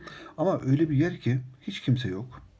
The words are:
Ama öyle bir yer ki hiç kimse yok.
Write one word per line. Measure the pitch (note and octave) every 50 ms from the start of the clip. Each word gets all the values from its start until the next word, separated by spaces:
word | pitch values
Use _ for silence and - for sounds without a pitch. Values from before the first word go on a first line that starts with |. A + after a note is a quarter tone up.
| - - - - - - -
Ama | - D#3 F#3+ E3+ B2+
öyle | A#2+ C3 C3+ D3 E3 D#3
bir | D3
yer | C3+ D#3+ F3+ F3 -
ki | - A#2+ B2+ C3 - - - -
hiç | - - G3 -
kimse | - C#3+ B2 - - F#2+
yok. | F#2 F#2+ B2+ - - - - - _